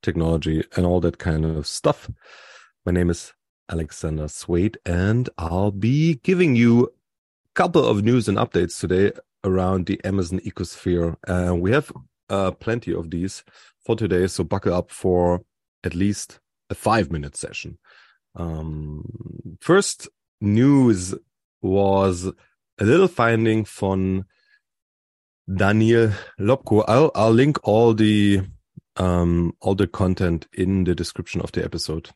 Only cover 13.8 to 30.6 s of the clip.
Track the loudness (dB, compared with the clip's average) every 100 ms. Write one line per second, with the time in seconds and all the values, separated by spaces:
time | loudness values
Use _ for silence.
13.8 | -6 -4 0 0 0 -2 -4 -2 -2 -2
14.8 | -4 -6 0 2 2 0 _ _ _ _
15.8 | -8 -2 -4 -4 -12 -20 _ _ _ -4
16.8 | 0 0 0 -6 -10 -12 -14 -14 -16 -18
17.8 | _ _ _ _ _ -12 -8 -8 -8 -8
18.8 | -10 -12 -14 -14 -16 -16 -18 -12 0 2
19.8 | 0 -10 -16 _ _ _ 0 4 4 6
20.8 | 4 2 -2 -10 _ _ _ _ -2 2
21.8 | 2 4 2 0 -6 -10 _ _ _ -2
22.8 | 2 4 4 2 0 2 2 0 -2 -4
23.8 | -2 0 0 -2 -6 _ _ _ _ _
24.8 | _ _ _ _ _ _ -10 0 2 4
25.8 | 4 4 4 0 -10 -4 0 0 2 2
26.8 | 4 4 4 4 4 4 4 2 2 4
27.8 | 4 4 4 4 4 2 -2 -14 _ -20
28.8 | _ -4 0 2 2 2 0 -2 -2 0
29.8 | -2 0 -2 0 0 -2 -6 -4